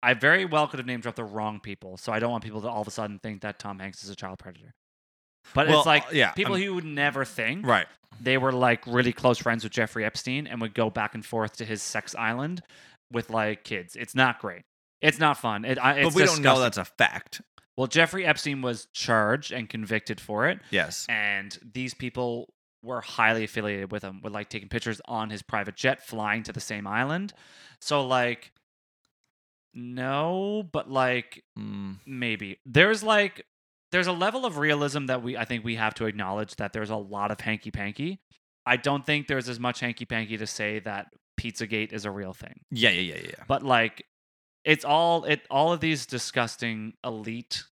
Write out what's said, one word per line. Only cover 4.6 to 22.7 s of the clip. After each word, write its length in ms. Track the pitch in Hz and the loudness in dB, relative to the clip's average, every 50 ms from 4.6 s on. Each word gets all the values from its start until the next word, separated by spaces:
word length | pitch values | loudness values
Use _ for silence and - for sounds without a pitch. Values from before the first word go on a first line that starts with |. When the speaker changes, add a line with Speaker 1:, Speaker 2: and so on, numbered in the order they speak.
| - - - _ _ _ _ _ _ _ _ _ _ _ _ _ _ - - | -20 -20 -20 _ _ _ _ _ _ _ _ _ _ _ _ _ _ -4 0
Speaker 1:
But 140 | 131 143 156 | 2 4 6
Speaker 2:
Well, 100 | 160 151 | 8 6
Speaker 1:
it's 60 | 143 | 8
like 180 | 165 151 147 - | 8 6 6 4
Speaker 2:
uh, 40 | - 160 | 4 4
yeah, 200 | 151 123 95 - | 4 4 4 4
Speaker 1:
people 220 | - 202 - 196 | 0 0 0 2
Speaker 2:
I'm 60 | 185 | 0
Speaker 1:
who 40 | 190 | 0
you 100 | 202 190 | 0 -2
would 100 | 180 165 | -4 -4
never 400 | 160 147 143 143 143 135 139 135 | -6 -2 0 0 0 2 0 -4
think. 420 | 127 - - 117 110 131 185 214 | -4 -4 -4 -4 -2 -2 -2 2
Speaker 2:
Right. 200 | 127 117 98 82 - - _ _ _ - 107 | 4 4 4 4 0 -8 _ _ _ -20 -6
Speaker 1:
They 180 | 107 127 131 135 | 0 2 2 4
were, 140 | 127 135 131 | 4 2 2
like, 340 | 123 127 123 117 113 - | 4 6 4 4 4 0
really 260 | - 120 123 123 120 117 | 0 2 4 4 4 2
close 260 | - - 127 120 - | 4 4 4 4 4
friends 260 | - 123 117 113 110 | 2 0 0 0 -2
with 80 | 110 - | -4 0
Jeffrey 320 | - 113 107 - 117 107 | 0 0 0 0 -2 -2
Epstein 420 | 107 - - - - 127 139 147 | -2 -2 -4 -6 -4 -4 -4 -4
and 140 | - - 120 | -6 -6 -6
would 140 | 113 110 98 | -6 -4 0
go 160 | - 113 110 | 0 0 0
back 240 | 98 113 107 107 - | 0 -2 -4 -4 -4
and 100 | 110 107 | -8 -10
forth 320 | - - 113 110 107 - | -4 -2 -2 -2 -2 -4
to 80 | - 117 | -8 -8
his 180 | 107 110 104 - | -6 -6 -6 -6
sex 320 | - - 110 - - - | -4 -4 -4 -6 -6 -8
island 480 | - 113 110 113 123 135 156 180 180 170 _ - - - - - _ _ _ | -4 -2 -2 -2 -2 -4 -4 -6 -8 -10 _ -20 -20 -20 -20 -20 _ _ _
with, 200 | 123 117 113 - | -6 -6 -4 -2
like, 340 | 110 113 107 107 107 - _ | -2 0 0 0 -2 -4 _
kids. 320 | - 113 98 87 87 - | -8 -8 -8 -8 -10 -12
It's 180 | 117 117 110 - | -12 -12 -6 2
not 240 | 131 131 127 117 - | 4 4 4 4 -2
great. 220 | - 104 90 87 - _ _ _ _ _ _ _ | -8 -10 -10 -10 -16 _ _ _ _ _ _ _
It's 180 | - 156 147 147 | 2 2 2 4
not 200 | 160 151 143 - | 4 2 2 2
fun. 260 | - 120 107 101 110 | 0 -2 -2 -2 -2
It, 140 | 120 131 123 | -2 -2 2
I, 220 | 123 131 139 139 | 4 2 4 6
it's 80 | 143 165 | 4 4
Speaker 2:
But 40 | 147 | 6
we 80 | 185 - | 6 6
don't 160 | 190 165 151 143 | 6 4 4 6
know 120 | 135 127 | 6 6
Speaker 1:
disgusting. 60 | 131 127 | 6 4
Speaker 2:
that's 160 | 120 107 104 | 2 2 -2
a 60 | 90 | -6
fact. 560 | - _ - 120 - - 92 - - - - - _ _ _ _ _ _ - | -6 _ 2 2 2 2 -2 -12 -12 -14 -14 -14 _ _ _ _ _ _ -4
Speaker 1:
Well, 80 | 127 | -4
Jeffrey 400 | 127 - 160 165 156 180 190 190 | 0 4 4 4 4 2 -2 2
Epstein 340 | 160 151 135 - 156 143 135 | 2 2 2 0 -4 -4 -2
was 260 | 131 127 120 110 - _ _ | -2 -4 -4 -4 -8 _ _
charged 600 | - - - 120 110 107 104 117 143 143 - - | -8 0 2 4 4 6 4 2 0 -2 -6 -6
and 140 | 127 117 104 | -6 -8 -6
convicted 520 | - 113 110 95 113 107 - - 113 92 | -6 -8 -4 0 -2 -2 -2 -2 -8 -8
for 260 | - - 107 104 117 | -6 -6 -2 0 2
it. 140 | 151 190 196 - - | 2 0 -2 -6 -2
Speaker 2:
Yes. 360 | - 98 82 78 90 - - - | 0 0 2 2 -2 -8 -4 -2
Speaker 1:
And 480 | 120 110 104 104 101 98 98 101 - - - 120 107 | -2 0 0 0 -2 -2 -4 -8 -14 -16 -18 -14 _
these 220 | 127 127 127 120 | -8 -8 -8 -8
people 580 | _ 127 123 - 127 123 120 117 117 120 - _ _ _ _ | _ -10 -8 -4 -4 -4 -2 -2 -4 -8 -12 _ _ _ _